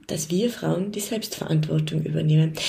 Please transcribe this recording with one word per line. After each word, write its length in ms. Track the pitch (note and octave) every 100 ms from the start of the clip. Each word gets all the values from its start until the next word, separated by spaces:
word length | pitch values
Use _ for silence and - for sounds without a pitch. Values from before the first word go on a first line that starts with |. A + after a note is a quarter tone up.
| -
dass 240 | D#3+ -
wir 180 | F3+ A#3+
Frauen 420 | - D#3+ E3 G3+
die 100 | G#3
Selbstverantwortung 1000 | G#3 A3 A3 - - D#3 D#3 D#3 D#3 D#3
übernehmen. 500 | D#3 D#3 D#3 D#3 D#3+ D#3